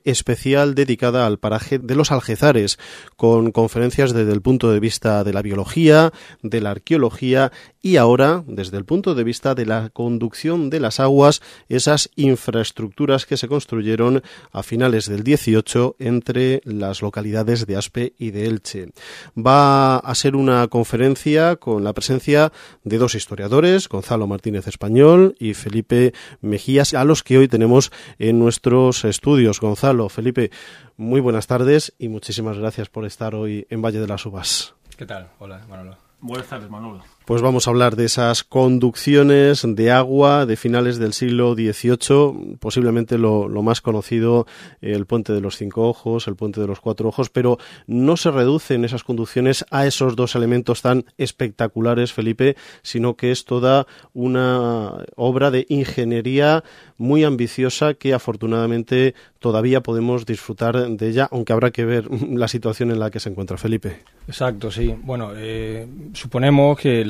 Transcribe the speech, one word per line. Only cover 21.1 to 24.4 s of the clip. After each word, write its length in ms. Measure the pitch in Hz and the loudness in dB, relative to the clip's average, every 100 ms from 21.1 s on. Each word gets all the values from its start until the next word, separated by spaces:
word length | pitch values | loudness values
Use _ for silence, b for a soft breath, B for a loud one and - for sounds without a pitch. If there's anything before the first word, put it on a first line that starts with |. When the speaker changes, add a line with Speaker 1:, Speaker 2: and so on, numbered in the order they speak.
| 135 151 151 170 170 | 0 0 2 2 0
Speaker 1:
con 280 | - 107 | -2 -2
la 100 | 101 | -2
presencia 580 | - - 131 - 147 156 B B B | -4 -2 -2 2 4 2 B B B
de 160 | - 113 | -4 0
dos 160 | 123 107 | 0 -2
historiadores, 720 | - 101 101 135 175 190 - | -10 -10 0 2 4 2 0
Gonzalo 380 | 98 - 117 101 | -8 -4 -4 -2
Martínez 400 | 101 | -4